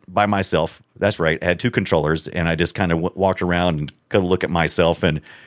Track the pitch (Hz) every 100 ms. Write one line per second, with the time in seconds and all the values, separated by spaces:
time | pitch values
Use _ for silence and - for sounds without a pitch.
0 | - 98 104 101 95 80 80 - _ -
1 | 98 - 80 80 87 87 123 - 95 82
2 | 76 80 - 87 85 82 87 - 90 82
3 | 85 - 95 92 90 87 90 76 71 _
4 | - 104 90 92 - 85 78 - 85 85
5 | 90 76 - -